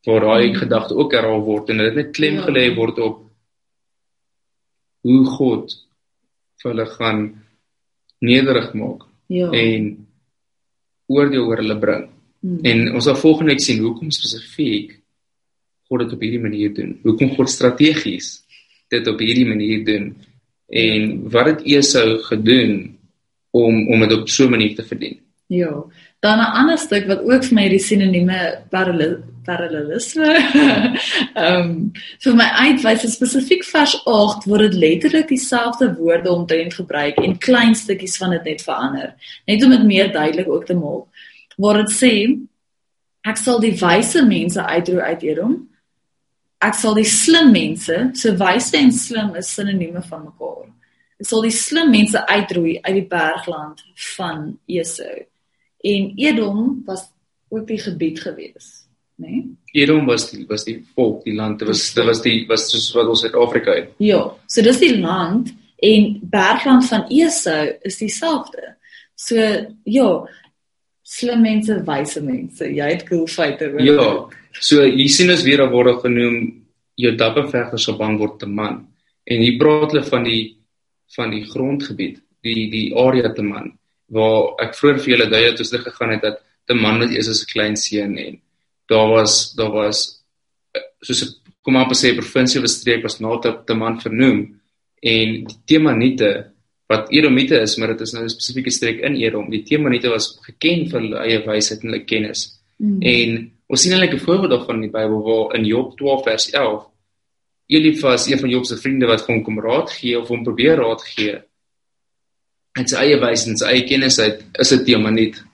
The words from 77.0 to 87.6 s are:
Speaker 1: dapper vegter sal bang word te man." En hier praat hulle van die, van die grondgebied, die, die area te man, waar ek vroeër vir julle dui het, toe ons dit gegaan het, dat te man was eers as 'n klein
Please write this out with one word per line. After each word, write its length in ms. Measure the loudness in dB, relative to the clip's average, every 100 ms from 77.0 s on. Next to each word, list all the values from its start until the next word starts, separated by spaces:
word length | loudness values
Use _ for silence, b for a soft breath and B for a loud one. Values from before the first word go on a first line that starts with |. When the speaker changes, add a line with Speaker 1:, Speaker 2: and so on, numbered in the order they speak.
| -2 0
Speaker 1:
dapper 320 | 0 0 -2
vegter 280 | -4 -4 -6
sal 180 | -6 -4
bang 220 | -2 -2
word 200 | -4 -6
te 80 | -10
man." 400 | -6 -6 -8 -14 _ _ _ -6
En 140 | 0
hier 180 | 2 4
praat 320 | 4 4 2
hulle 120 | -2
van 200 | -2 -2
die, 320 | -2 -4 -6 _ _ _ _ _ _ -8
van 140 | -6
die 140 | -6
grondgebied, 760 | -10 -6 -4 -4 -6 -8 -10 -10 _ _
die, 280 | -6 -4 -4
die 240 | -4 -4 2
area 360 | 2 2 0
te 80 | -4
man, 300 | -6 -8 -14 _ _ _ _
waar 460 | 0 2 2 0 -4
ek 140 | -8
vroeër 240 | 2 2 2
vir 80 | 2 2
julle 140 | 2
dui 120 | 4
het, 120 | 2 0
toe 80 |
ons 60 | -6
dit 100 | -6
gegaan 300 | -8 -8 -4
het, 120 | -2
dat 200 | -4 -6 _ _ _
te 80 |
man 240 | 0 0 0
was 100 | -2
eers 180 | -2 -2
as 140 | -4
'n 100 | -4
klein 240 | -4